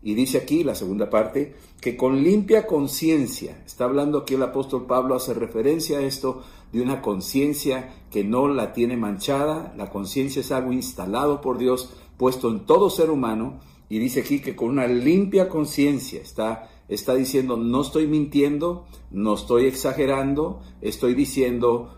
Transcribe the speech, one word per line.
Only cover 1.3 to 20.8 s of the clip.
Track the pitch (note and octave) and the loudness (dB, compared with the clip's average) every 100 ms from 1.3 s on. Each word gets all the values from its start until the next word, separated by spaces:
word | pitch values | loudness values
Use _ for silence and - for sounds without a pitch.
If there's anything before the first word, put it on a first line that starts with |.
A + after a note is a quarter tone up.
| C#3 C#3+ - - - | -2 -4 -8 -20 -8
que | B2+ A#2 | -6 0
con | B2+ C3+ | 0 4
limpia | D#3 G#3+ G3+ A3 G#3 | 4 4 6 4 4
conciencia, | D#3+ C#3 - D#3+ D#3+ A#2 - D#2 - - | -2 -2 -2 2 2 0 -6 -12 -14 -20
está | - | -4
hablando | B2 C#3 D3 D3 | 0 0 0 -2
aquí | C#3 | -2
el | C3 | -2
apóstol | C3 C3+ C3+ C3 B2 | 0 -2 -4 -4 0
Pablo, | B2+ C3 | 0 0
hace | B2+ - | -2 -2
referencia | A2+ A2+ A2+ C3 D#3+ D#3 C#3+ | -4 -4 0 0 0 0 -2
a | |
esto, | C#3 C3+ C3 B2+ - - - | -2 -2 -4 -6 -12 -20 -6
de | A2+ | -2
una | B2 C3+ | -2 -2
conciencia | A2 G2 F2+ C3+ D3 C#3+ C#3+ C3 B2 - - | -2 -4 -2 0 0 0 -2 -4 -6 -18 -6
que | G#2+ | -4
no | G2+ A#2+ C#3+ | 0 2 2
la | C#3 G#2 | 0 -2
tiene | - A#2+ B2 | 0 0 0
manchada, | G#2 G2 - C#3 D3+ D#3 - - | -4 -4 -2 0 0 -2 -8 -12
la | G2 | -10
conciencia | G2+ F#2+ C#3 C3+ C#3 | -8 -6 -4 -2 -4
es | - | -2
algo | C3+ B2+ | -2 -2
instalado | B2+ - - F#2 A2+ C#3+ C#3 | -4 -4 -8 -4 0 0 0
por | C3+ A#2 | -2 -2
Dios, | B2 B2+ - - - - | 0 0 -4 -16 -20 0
puesto | B2+ B2+ A#2+ | 0 2 -2
en | G#2+ | -2
todo | - E3 G3 | 4 6 6
ser | - D#3+ | 4 2
humano, | D3 B2 A2 A#2+ C3+ - - - | 2 0 -2 -4 -8 -20 -20 -6
y | A2 | -2
dice | B2+ C3+ | 0 0
aquí | - C#3+ | 0 -2
que | C3+ G#2+ | -2 -4
con | A#2 | -2
una | C#3 B2 | 0 2
limpia | B2 C3 F#3 G3 G3 F#3 | 2 4 4 4 4 2
conciencia, | D#3+ D3 - C#3+ C3+ - - | 0 -2 2 2 2 -4 -12
está, | - - A2 A2+ - - - | -12 -4 -4 -4 -12 -20 -8
está | G#2 - | -6 0
diciendo, | C3 C3 C3+ B2+ A#2 | 0 2 0 0 -2
"No | A#2 B2+ | 0 0
estoy | D3 D#3 D#3 | 0 0 2
mintiendo, | D3+ C#3+ C#3+ C#3+ D3 E3+ F3 - - - | 0 2 2 2 2 -2 -4 -12 -20 -10
no | F#2+ G#2+ | -2 0
estoy | G2+ - A#2+ C3 | 0 2 4 4
exagerando, | C3 C3+ C3 C3+ C3+ C3+ C#3+ E3 F#3+ - - | 2 -4 0 0 2 0 0 -2 -6 -14 -8